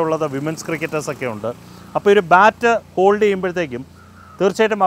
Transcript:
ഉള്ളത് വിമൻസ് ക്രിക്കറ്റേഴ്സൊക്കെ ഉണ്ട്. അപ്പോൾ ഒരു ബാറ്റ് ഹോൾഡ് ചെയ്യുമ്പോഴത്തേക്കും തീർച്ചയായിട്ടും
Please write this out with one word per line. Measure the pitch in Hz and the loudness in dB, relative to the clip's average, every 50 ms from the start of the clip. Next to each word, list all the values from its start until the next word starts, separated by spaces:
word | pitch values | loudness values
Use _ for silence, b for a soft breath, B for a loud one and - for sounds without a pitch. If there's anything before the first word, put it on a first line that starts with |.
ഉള്ളത് | 165 160 160 156 160 147 135 | 2 0 0 -2 -2 -4 -4
വിമൻസ് | 135 147 156 160 - - | -6 -6 -6 -8 -8 -8
ക്രിക്കറ്റേഴ്സൊക്കെ | - 165 143 160 151 156 151 135 156 139 120 135 123 | -10 -8 -8 -8 -6 -6 -6 -6 -8 -8 -8 -8 -8
ഉണ്ട്. | 110 104 107 113 120 - B B B B B B - | -8 -6 -8 -8 -10 -10 B B B B B B -8
അപ്പോൾ | - - 208 202 | -2 2 2 2
ഒരു | 208 185 156 | 2 4 4
ബാറ്റ് | 175 185 202 220 220 - 240 233 233 202 - - - | 4 6 6 4 4 2 0 0 0 0 -4 -6 -2
ഹോൾഡ് | 180 185 196 208 208 214 | 2 2 2 2 2 2
ചെയ്യുമ്പോഴത്തേക്കും | 208 196 185 180 185 170 180 170 139 120 120 139 - - - - - - - - - - - | 0 0 -2 -4 -4 -4 -4 -6 -6 -8 -12 -12 -14 -20 -20 -20 -20 -20 -20 -20 -20 -6 -2
തീർച്ചയായിട്ടും | 175 196 185 - 220 208 220 208 190 | -2 -2 2 2 0 0 2 2 2